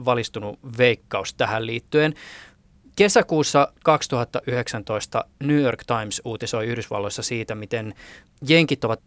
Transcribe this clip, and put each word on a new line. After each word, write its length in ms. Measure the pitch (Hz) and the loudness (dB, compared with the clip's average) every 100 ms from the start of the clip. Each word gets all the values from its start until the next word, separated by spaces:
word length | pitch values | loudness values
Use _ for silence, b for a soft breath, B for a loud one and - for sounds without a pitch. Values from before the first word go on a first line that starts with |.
valistunut 540 | 123 120 113 110 104 - 135 117 | 0 0 -2 -8 -12 -12 -8 2
veikkaus 560 | 123 110 - 98 95 | 4 4 -2 -6 -4
tähän 320 | - 107 110 113 | -4 -2 -2 -4
liittyen. 480 | 117 - 151 156 151 B B B B _ _ _ - | -8 0 2 2 -2 B B B B _ _ _ 2
Kesäkuussa 760 | 202 233 - 156 147 143 139 _ | 4 4 4 2 4 4 2 _
kaksituhatta 580 | - 151 - 123 120 - - | 2 2 2 -4 -2 -6 -4
yhdeksäntoista 800 | 123 117 110 101 107 - 113 - - | -4 -4 -8 -4 -6 -4 -6 -6 -6
New 200 | 139 147 | 0 2
York 240 | 131 113 - | 2 -2 -2
Times 360 | 117 107 - | -4 -4 -8
uutisoi 420 | 123 110 113 113 110 | -8 -8 -6 -4 -4
Yhdysvalloissa 560 | 117 - 104 101 - | -4 -6 -6 -6 -6
siitä, 320 | - 117 110 | -6 -6 -6
miten 400 | 107 104 117 107 - B B B - | -10 -6 -6 -6 -12 B B B -8
jenkit 420 | 131 165 156 147 | 4 4 4 0
ovat 160 | 113 113 | -2 -4